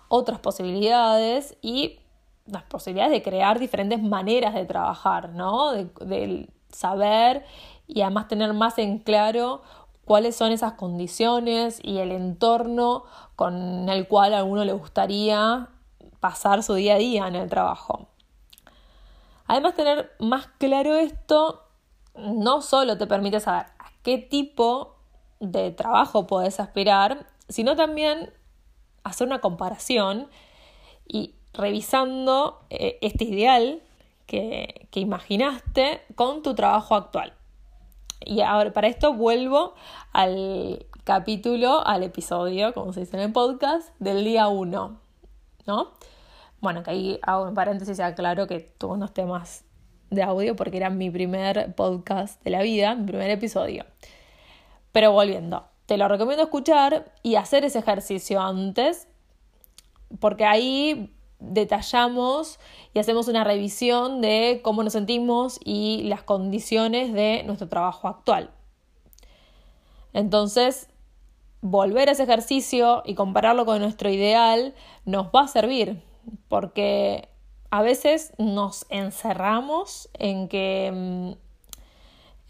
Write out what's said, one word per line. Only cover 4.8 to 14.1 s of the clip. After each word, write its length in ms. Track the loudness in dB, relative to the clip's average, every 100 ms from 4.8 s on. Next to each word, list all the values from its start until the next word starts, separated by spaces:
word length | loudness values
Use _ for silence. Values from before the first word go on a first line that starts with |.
| -2 0 0 0 -4
¿no? 420 | -6 -2 0 0
De, 180 | -2 -6 -10
de 480 | -6 -4 -4 -6 -10 _ _
saber 720 | -8 -4 0 2 4 4 2 -6 -20 -20 -20 -8
y 160 | -2
además 260 | 0 0 -4
tener 240 | -2 0
más 240 | 2 0 0
en 200 | -4 -4
claro 640 | 2 2 4 0 -2 -4 -12 -20 -20 _
cuáles 320 | 2 4 4 0
son 160 | 0
esas 220 | 0 -2
condiciones 1040 | -4 -8 -6 -6 -2 0 0 0 -2 -2 -6
y 160 | -6 -4
el 140 | -4
entorno 920 | -4 -6 0 2 2 0 0 0 0 -6 -20 -12 -4
con 520 | -2 -2 -6 -4 -2
el 180 | -2
cual 280 | 2